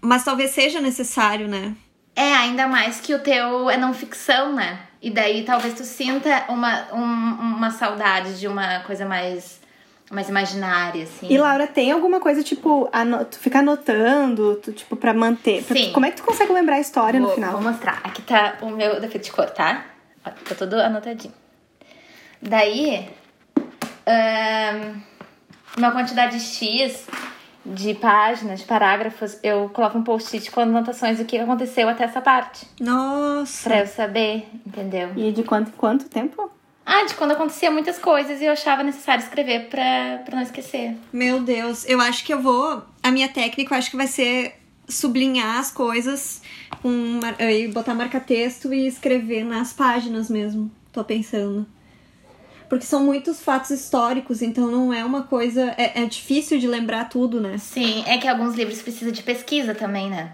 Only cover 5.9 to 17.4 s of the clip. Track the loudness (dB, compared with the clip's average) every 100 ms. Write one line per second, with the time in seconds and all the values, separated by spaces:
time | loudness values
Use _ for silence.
5.9 | -6 -2 -2 2 0 0 -2 0 -2 -4
6.9 | -4 -2 0 -2 -2 -2 0 -2 -2 -4
7.9 | 0 2 2 -2 -6 -4 -4 -2 -4 -6
8.9 | -6 -4 -4 -4 -6 -10 -20 -20 _ _
9.9 | _ _ -8 -2 0 0 -4 -2 0 -2
10.9 | -4 -8 -12 2 4 6 4 2 2 2
11.9 | 4 4 2 4 2 0 0 4 4 4
12.9 | 2 2 0 -2 -2 2 4 4 2 2
13.9 | 4 4 4 4 4 2 2 -4 -12 -8
14.9 | -2 2 4 2 2 2 0 0 0 4
15.9 | 4 4 2 -2 2 4 4 4 4 2
16.9 | 2 4 4 4 2